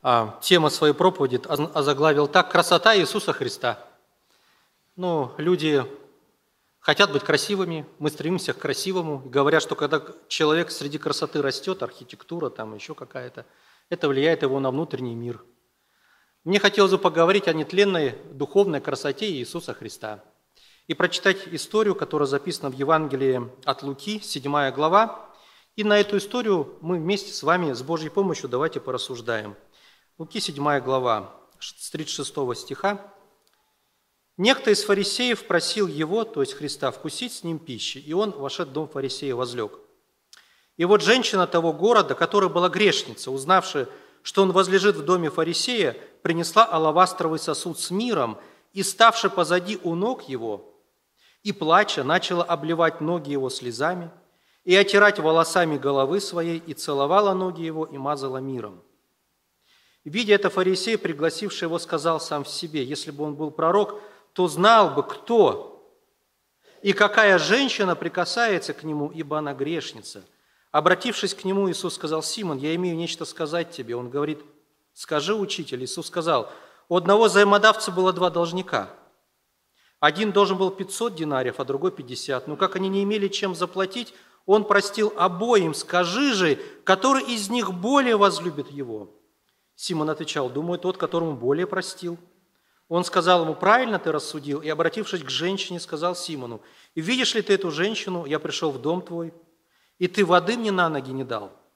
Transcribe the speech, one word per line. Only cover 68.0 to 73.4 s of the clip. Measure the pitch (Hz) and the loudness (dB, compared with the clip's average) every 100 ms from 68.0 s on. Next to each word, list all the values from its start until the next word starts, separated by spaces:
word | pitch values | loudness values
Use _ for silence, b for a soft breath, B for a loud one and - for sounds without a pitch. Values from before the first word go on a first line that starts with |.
| 165 180 170 - 233 185 - | -4 -4 -4 0 0 0 -4
к | - | -10
нему, | 156 151 147 | -6 -4 -4
ибо | 156 151 151 | -6 -6 -4
она | 151 | -4
грешница.' | 131 139 165 - 113 104 101 92 _ _ _ _ | -6 -6 -6 -8 -14 -18 -18 -20 _ _ _ _
Обратившись | 147 156 180 240 214 196 | 2 4 2 0 -4 -4
к | - | -4
нему, | 190 196 196 | -4 0 0
Иисус | 165 - - | -2 -8 -8
сказал: | 156 156 | -4 -4
'Симон, | 151 - 196 139 | -4 -6 -6 -4
я | 147 | -4
имею | 165 180 165 | -2 -2 -4
нечто | 165 - 156 | -6 -8 -10
сказать | - | -8